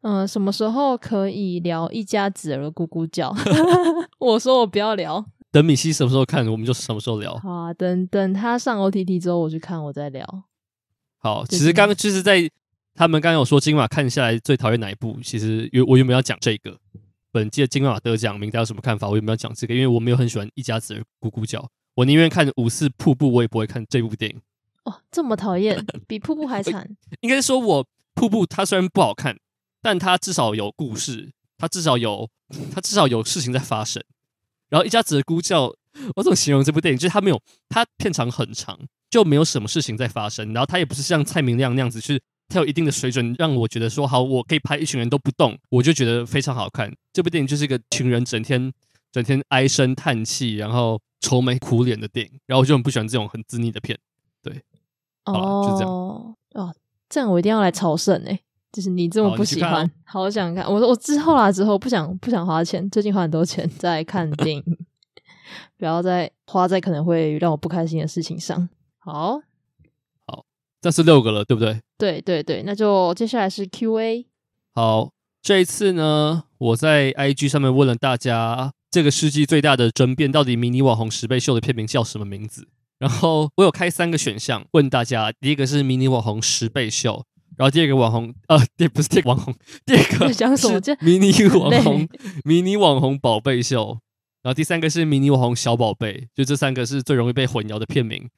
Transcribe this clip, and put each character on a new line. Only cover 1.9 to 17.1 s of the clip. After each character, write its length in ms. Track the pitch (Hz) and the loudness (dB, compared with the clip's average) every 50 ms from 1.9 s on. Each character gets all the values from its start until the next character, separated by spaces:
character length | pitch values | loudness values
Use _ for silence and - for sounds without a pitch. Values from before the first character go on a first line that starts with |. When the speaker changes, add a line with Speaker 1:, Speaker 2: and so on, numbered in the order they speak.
Speaker 1:
《一 120 | - 226 214 | -6 -8 -6
家 240 | 190 - 208 196 | -2 -2 -2 0
子》 260 | 202 190 - - 156 139 | -2 -4 -6 -8 -6 -6
儿 100 | 131 143 | -4 -6
的 80 | 151 | -8
咕 160 | 165 - 170 | -6 -6 -8
咕 180 | 160 - 170 165 | -6 -4 -6 -6
叫？ 300 | 160 - - 156 127 202 208 - 202 190 311 320 359 339 | -6 -4 -4 -4 -4 -4 -4 0 2 4 4 6 6 4
<laughs> 400 | 359 359 320 330 339 339 - _ | 4 4 2 0 -2 -6 -8 _
我 220 | _ - 254 220 226 | _ 0 2 2 2
说 220 | - 254 262 254 | 2 2 4 4
我 40 | 233 | 2
不 140 | 202 170 202 | 2 0 -2
要 160 | 208 220 220 | -2 -2 -2
聊。 280 | 196 170 160 151 190 214 - _ _ - _ | -4 -4 -6 -6 -8 -8 -10 _ _ -20 _
Speaker 2:
等 120 | - 147 151 | 4 4 6
米 120 | 165 151 | 6 4
西 180 | 127 - 160 156 | 2 2 -2 0
什 100 | - 147 | 0 0
么 60 | 123 | 2
时 60 | 131 | 2
候 100 | 135 131 | 2 2
看， 220 | - - 147 120 | 2 0 -2 0
我 100 | 110 110 | 0 -2
们 80 | 110 110 | -4 -2
就 80 | 120 123 | -4 -4
什 180 | - - - | -4 -4 -6
么 80 | 113 104 | -8 -6
时 120 | - - | -4 -6
候 80 | 113 107 | -6 -6
聊。 180 | 101 - 87 | -6 -8 -10
Speaker 1:
好 140 | - - 196 | -10 -10 -10
啊， 220 | 175 175 170 170 170 | -10 -8 -8 -10 -6
等， 320 | _ 180 180 180 180 185 | _ -4 -2 -2 -2 -4
等 260 | 180 - 202 196 190 190 | -2 -2 -2 0 0 -2
他 240 | 196 214 240 240 | -2 -2 -2 -4
上 220 | 247 - 269 233 202 | -2 -2 -4 -2 0
O 100 | 196 196 | -2 0
T 160 | 196 196 190 | 0 -2 -2
T 140 | 180 185 180 | -2 -2 -2
之 100 | 170 180 | -2 -2
后， 80 | 175 175 | -2 0
我 80 | 165 | -2
去 120 | 156 156 165 | -2 -4 -8
看， 240 | - - 185 165 151 | -8 -8 -10 -10 -8
我 100 | 147 139 | -10 -10
再 160 | 147 143 147 | -10 -12 -12
聊。 160 | 135 131 - - - 190 190 _ _ _ _ _ _ _ _ _ _ _ _ _ _ _ | -12 -14 -16 -14 -16 -18 -20 _ _ _ _ _ _ _ _ _ _ _ _ _ _ _
Speaker 2:
好， 260 | - 113 107 107 104 | -6 -4 -4 -4 -6
Speaker 1:
就 60 | 127 | -6
是 60 | - 180 | -2 2
Speaker 2:
其 40 | 143 | 2
实 80 | 160 | 4
刚， 220 | 170 180 202 208 208 | 6 4 4 4 2
就 160 | - - 208 | 0 -2 -2
是 140 | 196 190 180 | -2 0 2
在 260 | 202 196 185 170 151 _ _ _ _ _ _ _ _ _ | 2 4 4 2 0 _ _ _ _ _ _ _ _ _
他 120 | _ 165 | _ 2
们 140 | 165 160 156 | 2 2 2
刚 100 | 143 170 | 2 2
刚 80 | 165 160 | 2 2
有 60 | 131 | 2
说 140 | 120 151 139 | 4 2 2
金 160 | - 156 151 | 4 4 2
马 120 | 151 123 | 2 2
看 220 | 110 - 160 143 127 | 0 0 -2 -2 -2
下 140 | 113 147 131 | 0 0 0
来 120 | 117 113 113 | 0 0 -2
最 180 | _ - 143 | _ -2 -2
讨 140 | 127 131 110 | 0 2 0
厌 80 | 117 117 | 0 0
哪 100 | 113 98 | -2 -6
一 60 | 98 | -10
部， 240 | - - 113 110 117 | -8 -10 -10 -10 -10
其 160 | 120 - - | -12 -8 -8
实 320 | 110 110 110 110 110 113 117 | -4 -4 -2 -4 -4 -6 -2
有， 140 | - 123 127 | 0 2 4
我 100 | - 131 | 6 6
原 120 | 127 131 | 6 6
本 40 | 127 | 4
要 80 | 123 127 | 2 0
讲 160 | 127 - 127 - | 0 -2 -6 -4
这 160 | - 123 107 | -2 -4 -4
个。 180 | 107 _ 104 95 _ _ _ _ - _ _ | -4 _ -16 -20 _ _ _ _ -20 _ _